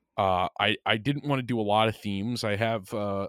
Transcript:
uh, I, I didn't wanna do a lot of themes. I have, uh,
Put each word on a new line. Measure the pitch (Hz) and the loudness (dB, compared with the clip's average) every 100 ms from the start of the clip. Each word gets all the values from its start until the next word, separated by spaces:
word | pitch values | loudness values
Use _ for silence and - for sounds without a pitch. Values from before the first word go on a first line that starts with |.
| _ - | _ 0
uh, | 95 90 90 - | 2 2 0 0
I, | 104 - 98 | 0 0 0
I | 110 | 0
didn't | 110 143 143 | 0 -2 -2
wanna | 135 | -2
do | 120 120 | 0 0
a | |
lot | 104 104 110 | 2 4 4
of | 107 | 0
themes. | 107 98 110 120 | -4 -4 -4 -4
I | 110 | -2
have, | 101 113 113 92 | 0 0 -2 -4
uh, | 107 101 98 | -6 -4 -4